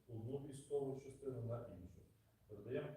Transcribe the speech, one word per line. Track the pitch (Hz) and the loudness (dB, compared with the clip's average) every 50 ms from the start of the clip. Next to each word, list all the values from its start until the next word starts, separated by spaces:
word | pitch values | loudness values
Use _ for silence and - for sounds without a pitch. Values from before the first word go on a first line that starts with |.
| - - | -10 -6
одну | 117 110 110 120 139 139 | -4 -2 0 2 0 0
військову | 139 - 131 - - - 143 139 135 135 127 - | 0 -2 -6 -6 0 4 4 6 6 4 2 0
частину | - 131 - - 139 131 123 117 | -2 -6 -8 -4 -2 0 0 2
на | 113 113 117 110 | 2 2 2 0
іншу. | - 95 90 90 87 87 - - - - - - - - - - - - | 0 -4 -6 -8 -8 -10 -12 -14 -16 -18 -20 -20 -20 -20 -20 -20 -14 -10
Передаємо | 107 98 104 113 131 151 - - - | -10 -6 -2 0 2 2 2 0 -2